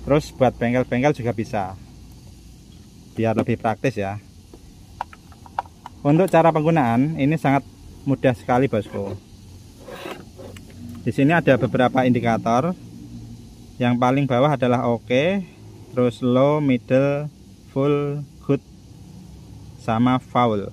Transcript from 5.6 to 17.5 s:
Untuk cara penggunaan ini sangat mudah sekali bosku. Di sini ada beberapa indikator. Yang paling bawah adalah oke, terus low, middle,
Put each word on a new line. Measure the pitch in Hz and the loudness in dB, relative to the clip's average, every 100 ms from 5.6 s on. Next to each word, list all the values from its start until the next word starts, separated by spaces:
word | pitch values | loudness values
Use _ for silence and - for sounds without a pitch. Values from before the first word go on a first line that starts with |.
| - - - - | -10 -18 -20 -6
Untuk | 143 156 185 | 2 2 4
cara | 165 165 | 4 4
penggunaan | 156 156 165 120 117 143 160 | 2 2 2 2 2 0 0
ini | 139 160 | 0 0
sangat | 147 139 - - - - | 2 0 -2 -20 -20 -10
mudah | - 131 139 123 | -4 2 2 0
sekali | - 131 135 | 0 2 2
bosku. | 110 98 104 98 101 - - - - - - - - - - - - - - - - - - - | -2 -4 -8 -8 -10 -14 -20 -20 -20 -20 -20 -18 -16 -14 -16 -18 -20 -20 -18 -20 -18 -16 -8 -6
Di | - | 2
sini | 139 | 4
ada | 170 147 127 | 4 4 2
beberapa | 120 117 123 120 | 2 2 2 2
indikator. | 127 120 117 113 101 120 160 180 - - - - - - - - - - | 2 2 2 -2 0 0 0 -6 -12 -18 -18 -16 -16 -18 -20 -20 -20 -2
Yang | 123 120 | 0 2
paling | 123 135 139 | 2 2 2
bawah | 123 143 139 | 2 2 2
adalah | 127 123 123 | 2 2 0
oke, | 117 - 123 156 196 180 - - - - 127 | -2 0 0 2 -2 -6 -16 -20 -20 -10 0
terus | 123 113 | 0 0
low, | 127 127 139 151 | 0 4 4 2
middle, | 143 123 - 131 139 143 151 - - | 2 0 2 2 2 -2 -6 -12 -20